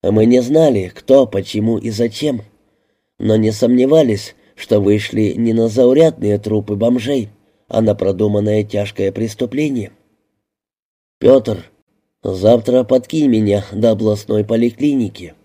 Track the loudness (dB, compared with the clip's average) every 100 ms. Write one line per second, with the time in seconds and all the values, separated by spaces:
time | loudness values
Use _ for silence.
0 | 2 2 4 4 2 2 4 0 -6 -12
1 | 2 4 4 -2 -6 -4 -2 -2 -4 -4
2 | -4 -2 -6 -6 -10 _ _ _ _ _
3 | _ _ 0 2 0 0 0 2 4 2
4 | 2 -2 -8 _ _ -20 -2 0 2 0
5 | -2 -2 -2 -2 -2 0 0 2 2 4
6 | 2 0 -4 -2 -2 -4 -4 -2 0 0
7 | -2 -4 -6 _ _ _ _ -2 0 0
8 | -2 0 0 0 0 -2 -2 -6 -6 -4
9 | -4 -4 -8 -6 -6 -4 -4 -4 -8 _
10 | _ _ _ _ _ _ _ _ _ _
11 | _ _ 4 4 2 -8 -12 _ _ _
12 | _ _ -10 0 2 2 2 0 2 -2
13 | -2 -2 0 2 2 0 -4 -2 0 2
14 | -2 -2 -2 -4 -2 0 -2 -2 -2 -2
15 | -4 -8 -20 _